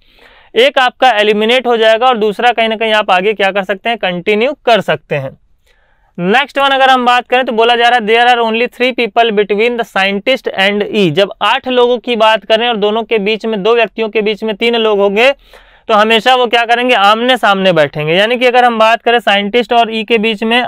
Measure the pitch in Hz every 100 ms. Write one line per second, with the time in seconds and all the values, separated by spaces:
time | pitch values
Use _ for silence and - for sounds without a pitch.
0 | _ _ _ _ _ 220 269 285 247 -
1 | 262 208 214 208 220 254 240 233 220 220
2 | 262 233 214 196 240 233 226 220 226 214
3 | 208 185 202 208 196 202 185 196 233 233
4 | 185 180 214 208 254 285 - 214 175 156
5 | - 147 135 - _ _ _ _ _ _
6 | _ - 175 240 285 277 277 269 269 254
7 | 247 247 - 254 262 220 240 240 240 233
8 | 208 226 240 240 226 226 240 - 247 254
9 | 233 240 233 208 208 202 233 240 220 196
10 | 196 202 262 254 - - 196 202 196 220
11 | 175 147 196 - 208 262 254 247 240 247
12 | 247 226 220 220 - 220 240 226 208 220
13 | 220 220 196 220 226 214 196 240 220 -
14 | 220 220 208 208 220 196 233 233 220 202
15 | 202 202 262 277 _ - _ _ - 208
16 | 214 226 240 247 240 233 226 233 247 226
17 | 202 220 247 254 214 190 190 160 143 156
18 | 151 175 214 240 254 247 247 226 220 233
19 | 240 233 220 202 202 240 226 240 220 226
20 | 208 226 226 208 220 247